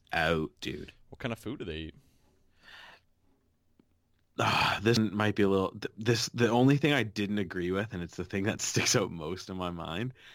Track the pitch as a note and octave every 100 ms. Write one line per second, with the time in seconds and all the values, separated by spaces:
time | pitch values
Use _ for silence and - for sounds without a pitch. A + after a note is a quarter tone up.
0 | _ E2 D#2+ E2 D#2 - - - - -
1 | - - C3 A2+ G#2+ C#3+ F#2+ D#2 D#2+ -
2 | _ _ _ _ _ _ - - - -
3 | _ _ _ _ _ _ _ _ _ _
4 | _ _ _ - - - - - G2+ A#2+
5 | A2 G#2 G#2+ G2 G2+ G2 F#2+ G#2+ - -
6 | A2 A2+ - - A#2+ A#2 C3 C#3 D3+ C#3+
7 | A2 G#2+ G2+ G#2 F2+ F#2 F2 F#2+ G#2+ F#2
8 | E2+ - F2 G2+ G2+ - - - G2+ B2
9 | F#2+ E2 D#2 F2+ - F#2+ F2+ E2+ D#2+ E2+
10 | B2 - -